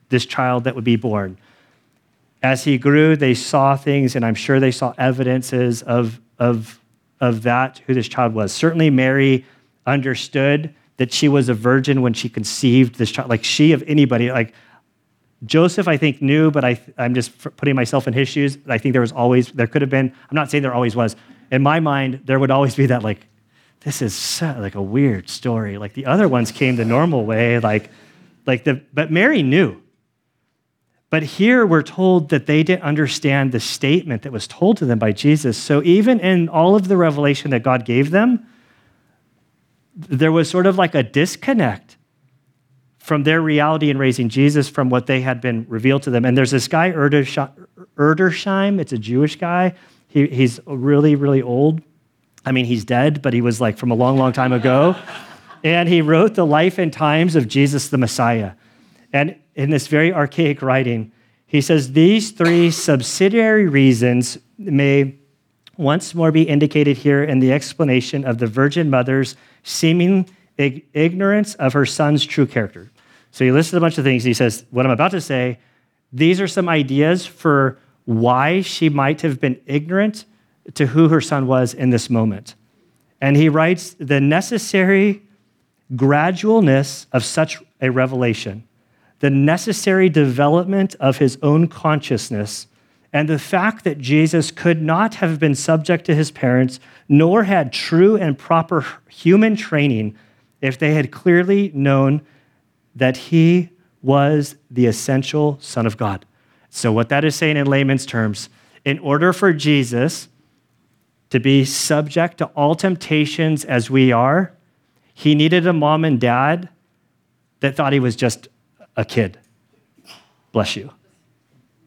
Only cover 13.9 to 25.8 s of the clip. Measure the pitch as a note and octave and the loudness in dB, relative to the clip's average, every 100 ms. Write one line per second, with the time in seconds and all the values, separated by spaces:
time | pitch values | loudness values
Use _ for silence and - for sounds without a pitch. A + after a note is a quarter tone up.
13.9 | D3+ C#3+ A#2+ A#2+ B2+ A2+ _ _ _ _ | 2 2 0 -2 -2 -6 _ _ _ _
14.9 | _ _ _ _ _ A2+ D#3 F3 F3+ F3 | _ _ _ _ _ -2 2 2 0 -2
15.9 | D3 D#3 B2+ C3+ D3+ D#3 D3 B2+ A#2+ - | 0 0 -2 0 2 2 2 -2 -2 -8
16.9 | - B2 B2 A#2+ _ D#3 _ D3 C3+ A#2 | -6 -2 -2 -4 _ -16 _ -2 0 0
17.9 | C#3 C3 B2 C3+ D3 C#3 C#3 - A2+ C#3 | -2 -2 -2 -2 -2 -4 -4 -6 -4 0
18.9 | B2+ A#2 B2+ A#2+ B2+ B2+ C3+ A#2 D3+ C#3 | 0 -2 0 2 2 0 -4 -2 -2 -2
19.9 | C3+ C3 - _ D3 C#3 D3 C3+ B2 B2 | -2 -2 -6 _ -6 -2 -4 -2 -2 -2
20.9 | A2 A2+ - _ - _ C3 C#3 D#3+ D#3 | -2 -4 -4 _ -20 _ 0 2 0 0
21.9 | C#3 C3+ C3 - C3+ C3+ C3+ C#3 A#2 C3 | -2 -4 -6 -2 0 2 2 0 0 0
22.9 | B2 G#2+ G2+ _ _ _ _ _ _ D3+ | 0 -4 -8 _ _ _ _ _ _ -12
23.9 | - A#2 F#2 - - E3 C3 G2 G2+ G2 | -6 -8 -6 -10 -6 -6 -6 -10 -8 -4
24.9 | A#2+ C#3 G2 - - B2+ A2+ G#2 G2+ | 0 0 -2 -8 -10 -6 -4 -6 -10